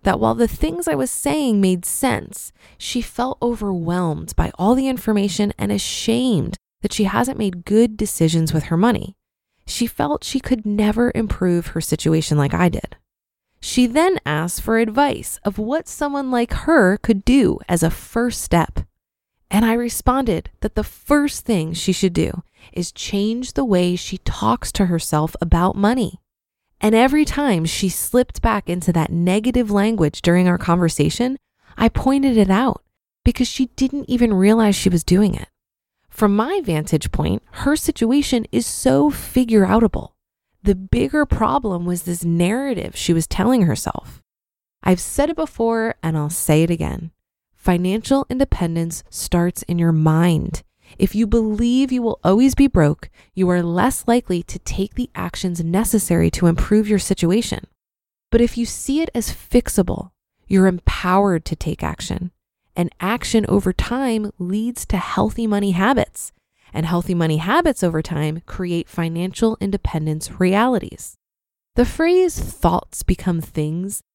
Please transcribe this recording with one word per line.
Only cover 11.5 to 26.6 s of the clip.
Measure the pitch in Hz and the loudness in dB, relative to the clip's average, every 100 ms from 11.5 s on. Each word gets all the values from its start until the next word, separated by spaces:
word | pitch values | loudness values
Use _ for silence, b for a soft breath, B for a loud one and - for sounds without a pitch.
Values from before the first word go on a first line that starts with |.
| 175 165 | 0 -2
her | 165 | -6
situation | - 160 160 160 156 147 | -4 -2 2 0 2 0
like | 139 | 0
I | 170 175 | 2 0
did. | - - - _ _ _ _ _ _ | 0 -8 -16 _ _ _ _ _ _
She | - - 247 | -4 0 2
then | 254 349 370 | 4 2 0
asked | - 151 165 - | -2 -2 -4 -4
for | - 226 | -2 0
advice | 226 220 285 - - - | 2 2 0 0 -8 -8
of | 202 190 | -6 -4
what | 214 302 - | -4 -4 -6
someone | - 294 277 262 | -6 -4 -4 -2
like | 247 240 | -2 -2
her | - - 320 185 208 | -2 2 6 6 4
could | - 208 | 2 0
do | 214 269 214 - - | 4 4 4 0 -2
as | 175 | 0
a | 165 | 0
first | - - 233 240 - | -2 -6 -2 -2 -4
step. | - 170 - - - _ _ _ _ _ - | 0 0 2 -4 -8 _ _ _ _ _ -2
And | 190 | 2
I | 226 | 2
responded | 233 240 - - 262 247 170 - - | 2 -2 -4 0 0 0 -2 -4 -8
that | - - | -6 -4
the | |
first | 208 - - 294 285 - | -6 -6 2 2 2 -2
thing | - 202 160 | -2 -2 -2
she | 165 - | -4 -2
should | 175 190 | 2 2
do | 175 165 175 - b b | 2 -2 -4 -12 b b
is | - 175 | -8 -8
change | - - 202 208 233 254 | -8 -6 -4 -2 -4 -6
the | - | -2
way | 262 185 180 180 | 2 2 2 -2
she | - 185 | -6 -8
talks | - - 220 240 - | -6 -2 0 0 -2
to | - 190 | 0 0
herself | 165 - 151 156 - | 0 0 0 0 -2
about | 165 170 180 | 0 2 2
money. | - 202 254 214 - _ _ _ _ | 2 2 2 -2 -6 _ _ _ _